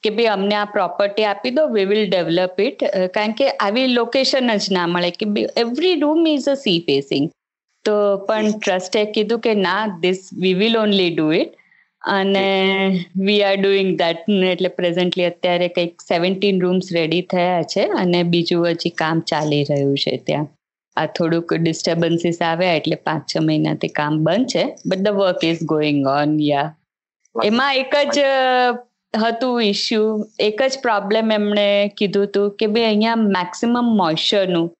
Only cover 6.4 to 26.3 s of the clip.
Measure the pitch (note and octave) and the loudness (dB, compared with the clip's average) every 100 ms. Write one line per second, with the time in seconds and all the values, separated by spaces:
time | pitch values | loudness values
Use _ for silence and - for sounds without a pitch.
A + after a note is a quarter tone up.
6.4 | B3+ C4+ B3+ E3+ E3+ C#3 C#3 C#3+ D#3 _ | 0 -2 0 0 2 -2 0 -2 -2 _
7.4 | _ _ _ _ - G#3 G#3 G3 G3 A3 | _ _ _ _ -2 2 2 0 -2 0
8.4 | G#3+ G#3+ G#3 F#3 F#3 A3 G#3+ G#3+ G#3 A#3 | 0 -2 -2 -2 -2 -2 0 0 0 0
9.4 | A3+ G#3 F3+ F#3+ G#3+ F3+ F3+ F#3 - - | 0 0 0 0 -2 -2 -2 -2 -6 -4
10.4 | F#3 F3+ A3 A3+ G#3+ G3 F3+ E3 D#3 E3 | 0 2 2 2 2 2 0 0 2 2
11.4 | E4 - _ _ _ _ - G3+ G3 G3 | 0 -6 _ _ _ _ -4 0 2 2
12.4 | G3 G3 F#3+ F#3+ F#3+ F#3 F3 F#3 F#3+ G#3 | 2 2 0 0 0 0 -2 -2 0 2
13.4 | G3+ G3 G3 G3 F#3+ E3 E3+ E3+ - G3+ | 2 2 2 2 2 0 0 -2 0 2
14.4 | F#3 F3+ F3+ - F3+ E3+ F3+ F3 F3 E3+ | 2 0 -2 0 -2 0 -2 0 -2 0
15.4 | F3+ F3 F3 F3 F3 - - F3+ F3+ G3 | -2 0 0 -2 -4 -6 -4 0 0 0
16.4 | G3+ F#3+ F3+ F#3 F3+ E3+ D#3+ E3+ F3 F#3 | 0 2 2 0 0 -2 0 -2 -2 -2
17.4 | F3 F3+ D#3 - B3+ F4+ F#3 F3 F3 F3 | 0 0 -2 -2 0 0 0 2 2 0
18.4 | E3+ F3 E3+ E3+ F3 - D#3+ E3 D#3+ D#3+ | 0 0 0 0 -4 -2 -2 -2 -2 -2
19.4 | D3+ D3 C#3+ C#3+ C#3 C#3 - B2+ - D3 | 0 0 0 0 0 0 -2 -4 -4 -4
20.4 | D3+ _ _ _ _ - D#3 - E3 E3 | -4 _ _ _ _ -4 -4 -2 0 0
21.4 | E3+ D#3+ E3 D#3+ - E3 E3+ E3 E3+ E3 | 0 -2 0 -2 -2 0 0 0 0 -2
22.4 | E3+ E3 F#3 D#3+ - D#3+ - D#3 C#3 - | -2 0 0 0 -2 -4 -4 -6 -4 -2
23.4 | D#3 D#3 D#3 D3+ - - D3 D#3 D#3+ F#3 | 0 0 0 -2 -4 -2 -2 0 2 0
24.4 | B3+ C4 B3+ - - F#3+ G3 G3+ F#3+ F3+ | 0 0 -2 -4 -4 0 0 2 0 2
25.4 | E3 D#3+ D#3+ D#3 D3+ C#3+ C3+ C#3+ D3 | -2 -2 -2 0 0 0 0 0 0